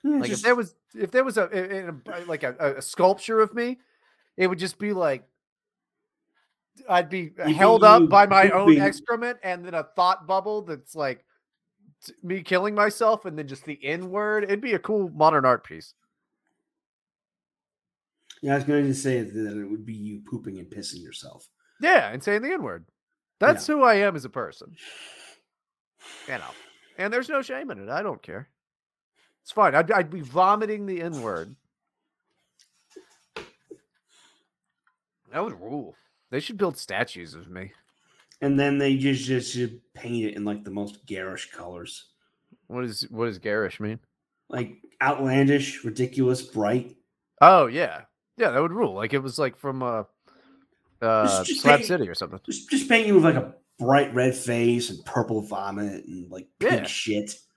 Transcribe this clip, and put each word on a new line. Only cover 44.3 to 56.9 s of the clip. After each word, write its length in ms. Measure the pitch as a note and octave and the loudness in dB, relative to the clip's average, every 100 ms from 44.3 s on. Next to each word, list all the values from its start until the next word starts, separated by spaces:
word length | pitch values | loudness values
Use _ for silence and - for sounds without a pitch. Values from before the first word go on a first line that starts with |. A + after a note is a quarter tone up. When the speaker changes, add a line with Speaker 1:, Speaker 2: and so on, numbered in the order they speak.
| _ _ | _ _
Speaker 1:
Like, 300 | B2 A2 - - _ | -10 -10 -12 -20 _
outlandish, 840 | C3 C#3 C3+ C3 C#3 C#3+ C#3 - | -2 0 2 4 4 2 -2 -8
ridiculous, 580 | A#2 G#2+ B2+ C3+ B2+ C3 | -10 -6 -4 0 0 0
bright. 540 | - A2 G#2 B2 - _ _ _ _ _ | -4 -4 0 -2 -4 _ _ _ _ _
Speaker 2:
Oh, 260 | D#3+ F#3 B2+ | 8 10 4
yeah. 360 | C3+ C3+ D#2+ - _ _ - | 0 -4 -6 -16 _ _ -2
Yeah, 140 | G#3 | 0
that 100 | B2 | 2
would 100 | E3 | -2
rule. 220 | F#3+ A3 | -2 -4
Like, 180 | F#2+ A2+ | -2 -4
it 60 | C#3 | -4
was, 180 | C3+ C3+ | -4 -4
like, 180 | C3+ - | -4 -4
from, 260 | C#3 C3 | -10 -6
uh, 220 | B2+ A2 G2+ _ _ _ _ _ _ _ _ _ | -4 -6 -8 _ _ _ _ _ _ _ _ _
uh, 240 | A2+ A2 G#2+ | 2 4 4
Speaker 1:
Just, 200 | F#2+ F#2 | 2 0
just 140 | - | 2
Speaker 2:
Slab 160 | C#3+ D3 | 6 6
Speaker 1:
paint, 60 | A2+ | 4
Speaker 2:
City 200 | F3 G2 | -2 -2
or 60 | |
something. 260 | E2+ F#2+ F#2+ - | -6 -10 -12 -10
Speaker 1:
just, 240 | - - | -12 -4
just 180 | C4+ - | -4 2
paint 180 | A3+ G#3+ | 2 6
you 80 | |
with, 100 | G3 | 6
like, 120 | D#3+ B2+ | 6 2
a 180 | - - _ _ | -4 -14 _ _
bright 340 | A#2 C#3+ C3+ | 2 4 4
red 200 | A#2+ C3 | 0 0
face 540 | B2+ B2 A#2 A#2 A#2+ A#2 | -2 -4 0 2 2 -2
and 140 | F2+ | -10
purple 380 | - B2+ A2 A2 | -6 -4 -2 -4
vomit 600 | G#2 G2 G2 G2+ G#2 F#2+ - | -6 -8 -8 -8 -8 -10 -16
and, 240 | F2+ F2 | -18 -16
like, 180 | F#2 - _ | -18 -20 _
pink 140 | A3 | -2
Speaker 2:
Yeah. 120 | A#2+ | 0
Speaker 1:
shit. 480 | F2 | -2